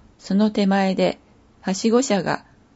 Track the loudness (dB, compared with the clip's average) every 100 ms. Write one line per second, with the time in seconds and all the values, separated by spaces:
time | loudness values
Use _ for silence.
0 | -20 _ -4 0 0 2 0 2 0 0
1 | -2 -2 _ _ _ _ -6 -2 0 2
2 | 2 -2 -2 -6 -8 _ _